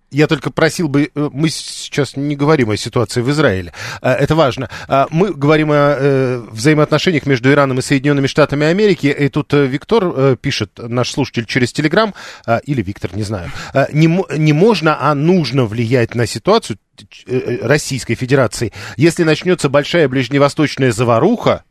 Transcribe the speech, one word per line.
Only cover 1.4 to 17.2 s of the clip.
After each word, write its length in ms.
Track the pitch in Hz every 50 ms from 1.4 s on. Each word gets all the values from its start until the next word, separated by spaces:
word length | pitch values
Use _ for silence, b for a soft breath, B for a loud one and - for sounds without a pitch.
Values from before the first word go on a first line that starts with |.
| 160 156
сейчас 680 | - - - - - - - - - 147 135 - -
не 180 | 135 143 147 151
говорим 360 | 143 143 147 160 147 120 107
о 60 | 104
ситуации 440 | - - 113 - 127 110 - - 123
в 100 | 117 135
Израиле, 420 | 147 151 147 123 95 92 87 82 B B B B B B
э, 80 | - 123
это 240 | 131 - - - 156
важно. 340 | 165 151 123 - - 120 B B B B -
А, 180 | 135 135 135 -
мы 220 | 156 160 202 208
говорим 380 | 160 139 139 147 156 156 156 151
о, 40 | 147 143 143 143 143
э, 480 | 127 139 143 135 131 131 123 127 120 110 98
взаимоотношениях 720 | 110 113 110 156 156 151 151 - 151 147 - 185 165 135 -
между 280 | 139 135 117 123 135
Ираном 260 | 147 143 139 135 143 131
и 40 |
Соединенными 440 | - - 147 135 127 147 143 139 139
Штатами 400 | 131 - 160 143 - 143 147 147
Америки, 400 | 156 175 202 214 208 170 - -
и 220 | 143 - 139 143 139
тут, 260 | - 151 139 - 143
э, 100 | 147 143
Виктор, 380 | 127 131 147 - - 220 233 185 175 120
э, 200 | 131 131 139 127 -
пишет, 320 | - 139 - - 107 - _
наш 340 | - 117 117 117 123 120 -
слушатель 340 | - 147 127 - - 120 113
через 260 | - - 135 123 -
Telegram, 400 | - - 151 151 170 208 220 208 B B B B B B B
э, 120 | 113 117 107 -
или 180 | 143 147 123
Виктор, 320 | 92 95 101 - - 95 85
не 80 | 107
знаю, 280 | 104 95 107 92 85 - B B B B -
э, 100 | 135 139 -
не 160 | 139 151 165 160
мо-, 180 | 165 190 185 - 139
не 160 | 156 156 156
можно, 440 | 147 151 190 240 214 156 156 160 147 120
а 140 | 127 147 147
нужно 520 | 139 151 170 190 180 143 113 127 139 123
влиять 500 | 104 107 120 117 113 135 123 117 - -
на 100 | 120 117
ситуацию, 520 | - - 117 - 180 220 226 - - 101 - _ _ _ -
э, 60 | 104 - - -